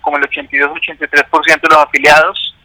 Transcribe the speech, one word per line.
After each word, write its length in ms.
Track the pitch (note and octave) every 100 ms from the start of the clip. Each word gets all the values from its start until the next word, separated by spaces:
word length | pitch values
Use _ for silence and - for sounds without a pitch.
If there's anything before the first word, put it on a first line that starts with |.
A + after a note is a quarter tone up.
como 160 | D#3 D3
el 80 |
ochenta 300 | C#3 D3 C#3 C#3+
y 20 |
dos, 140 | C#3+ E3
ochenta 280 | - D#3
y 40 | D3+
tres 160 | D3 -
por 140 | -
ciento 240 | - D#3 E3
de 60 |
los 100 | D#3
afiliados. 720 | D3 C#3+ D3 D3+ E3+ - - _